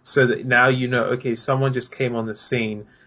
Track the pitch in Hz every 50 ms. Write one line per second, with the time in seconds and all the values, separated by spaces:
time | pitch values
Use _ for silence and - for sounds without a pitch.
0 | _ - - 143 131 120 113 - - 127 127 120 123 131 131 127 127 123 123 120
1 | 113 - 123 123 - 131 117 117 - - 135 135 135 135 131 123 117 - - -
2 | 131 123 117 117 113 110 107 - - - 127 120 113 107 107 104 104 - _ _
3 | _